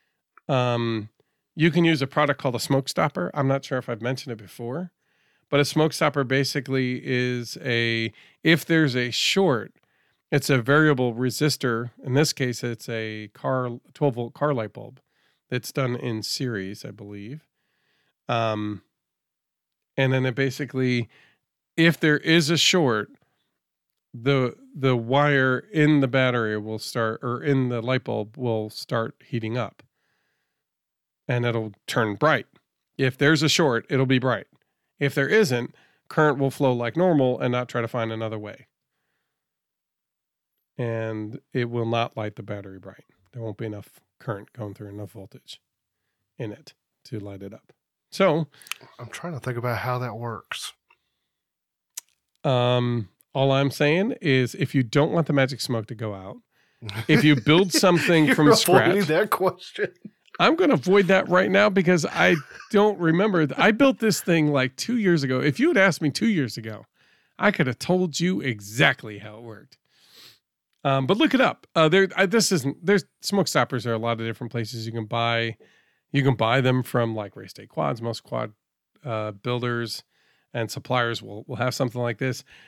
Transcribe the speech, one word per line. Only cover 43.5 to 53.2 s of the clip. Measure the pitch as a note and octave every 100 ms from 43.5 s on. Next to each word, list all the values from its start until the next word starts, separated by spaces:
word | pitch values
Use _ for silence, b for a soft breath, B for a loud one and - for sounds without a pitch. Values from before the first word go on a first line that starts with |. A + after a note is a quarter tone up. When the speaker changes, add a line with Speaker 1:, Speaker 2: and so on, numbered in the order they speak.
| G#2
Speaker 1:
be | A2+
enough | G#2 - _ _ _
current | - G2+ G#2
going | - G#2
through, | - G#2
enough | G2+ G#2
voltage | A2 G2 - - - _ _ _ _ _ _ _ -
in | A2+
it | G#2 - _ _ _ -
to | A2
light | G2+ G2
it | G2
up. | G2+ _ _ _ _ _
So | - F#3+ D#3 D#3 B B B B -
Speaker 2:
I'm | A#2+
trying | - F3
to | C#3+
think | B2+ A#2+
about | A#2+ A2
how | B2 B2
that | B2 A2
works. | A#2 G#2+ - - - - _ _ _ _ _ _ _ _ _ _ _ - - _ _ _
Speaker 1:
Um, | D3 B2+ B2 B2 B2 A#2+ G2 _